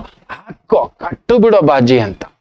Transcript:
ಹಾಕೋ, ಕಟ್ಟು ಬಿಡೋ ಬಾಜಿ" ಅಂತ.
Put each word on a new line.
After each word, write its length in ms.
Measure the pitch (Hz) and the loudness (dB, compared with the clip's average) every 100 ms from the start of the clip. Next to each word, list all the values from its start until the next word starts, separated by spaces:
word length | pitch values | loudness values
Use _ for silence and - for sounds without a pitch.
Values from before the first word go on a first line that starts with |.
| - _ - | -2 _ -20
ಹಾಕೋ, 640 | - - - _ 208 120 - | -20 -20 -20 _ -2 -2 -8
ಕಟ್ಟು 400 | 175 - - 240 | -14 -12 -2 2
ಬಿಡೋ 220 | 226 214 | 4 4
ಬಾಜಿ" 380 | 151 139 120 127 | 2 2 2 0
ಅಂತ. 260 | 107 92 - _ | 0 -8 -18 _